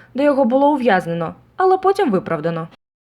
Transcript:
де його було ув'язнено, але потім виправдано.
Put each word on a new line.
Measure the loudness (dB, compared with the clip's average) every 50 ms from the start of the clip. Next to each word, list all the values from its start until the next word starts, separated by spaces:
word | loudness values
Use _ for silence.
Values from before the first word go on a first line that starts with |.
| -18 _ -4
де | 0 0
його | 2 2 2 2
було | 2 2 2 2 2
ув'язнено, | 2 2 2 2 2 2 0 -4 -6 -6 -6 -8 -10 -14 _ _ _
але | -2 0 2 2 2
потім | 2 0 0 0 0 0
виправдано. | 0 -2 -2 -4 -6 -4 -4 -6 -6 -6 -8 -12 -16 _ _ _ _ _ _ _